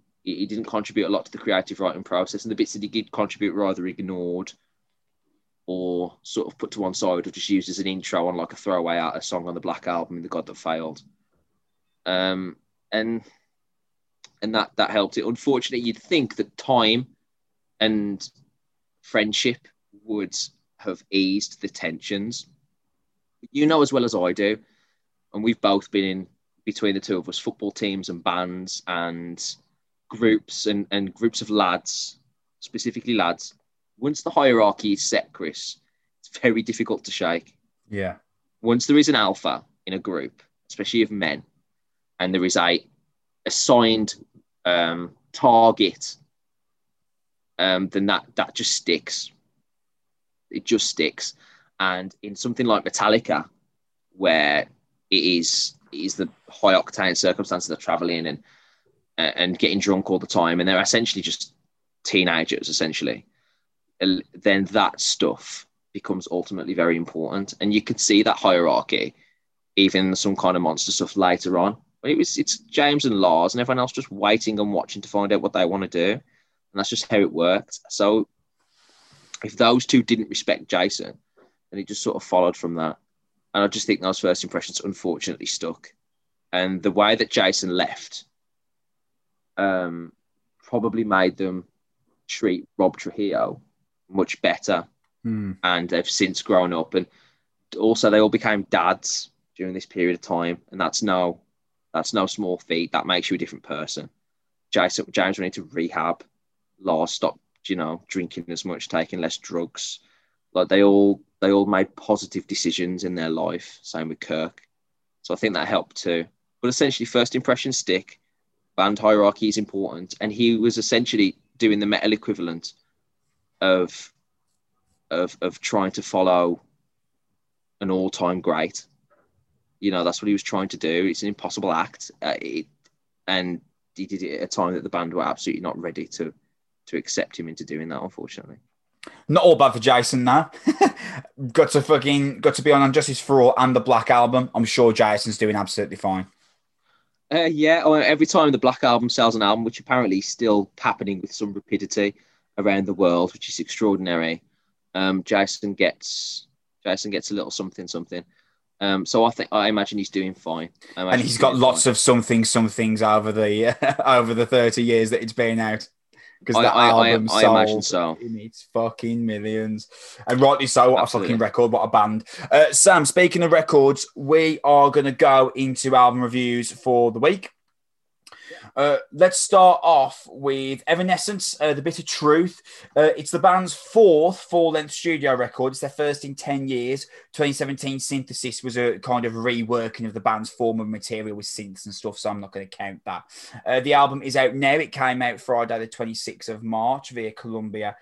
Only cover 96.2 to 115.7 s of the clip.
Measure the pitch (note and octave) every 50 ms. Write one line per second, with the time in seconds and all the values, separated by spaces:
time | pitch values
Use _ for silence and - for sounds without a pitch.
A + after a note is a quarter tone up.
96.2 | G#2 F#2 F#2+ - - - G2+ F#2 F2+ F2 F2 E2 D#2+ - - F#2 F2+ - _ _
97.2 | _ _ _ _ _ _ _ _ _ - - - G#2 A2 A2+ - - G#2+ G#2 G#2+
98.2 | G#2+ G#2+ G#2 G#2 - A2 G#2+ G2 G2 - - F#2 E2 F2+ F#2+ - - - - -
99.2 | - - _ _ _ _ _ - F#2 F#2 F#2 F#2 - - - G2 F2 F2+ F2 F2
100.2 | - - F#2 E2+ E2+ F2 F2 - _ _ - F#2+ F2+ - - - G#2+ G#2 F#2 F#2
101.2 | F2+ F2 E2+ F2 _ _ _ _ _ _ _ _ _ _ - E2 D#2+ - - G#2+
102.2 | F#2+ - - - G2+ F2+ F2+ - - - E2 E2 E2 D2+ - E2 - F2 F#2 F2+
103.2 | - - F#2 E2+ F2 - D#2+ - - - D2+ D2 D#2 - - D2+ C#2 - _ _
104.2 | _ _ _ _ _ _ _ _ _ _ - G#2 F2+ F2+ - - G#2+ - - G2+
105.2 | F#2 F#2 F#2+ G#2 F#2 F2+ - G2+ F2 D#2 - E2+ E2+ E2+ - D#2+ D#2 E2+ E2+ -
106.2 | - _ _ _ _ _ _ _ _ _ _ _ F#2+ F#2+ E2 D#2 D#2+ - - -
107.2 | - D#2+ - _ _ _ _ _ - - G2 F2 D#2 D#2+ E2 F2 _ - - F#2+
108.2 | E2+ D#2+ - F2+ E2+ - E2+ D#2+ - F#2+ E2+ - - - - E2 D#2+ - - F2+
109.2 | E2 E2 - - - - F2 E2+ E2+ - - - - - - - _ _ _ _
110.2 | _ _ _ _ _ _ - F#2 F2+ - F#2+ G2 G2+ G2+ G2+ G2+ G2+ G2+ G2+ G2
111.2 | - _ _ - F#2+ G2 G2 G2+ G2 G2+ G2+ F#2 F#2+ - - - - - G#2 G2
112.2 | G2+ - - F#2 - - G2+ - - E2+ - - F2+ F2+ F2+ F2 F#2+ F2+ F2+ E2+
113.2 | E2 D#2+ D#2+ D#2+ E2 E2+ E2+ E2+ - - - - - - - D#2+ D#2+ D#2+ D#2 -
114.2 | - - D#2 D#2 D#2+ E2 - - _ _ _ _ _ _ _ _ _ _ _ _
115.2 | - - F#2 - A2 A2 F#2 E2 D2 -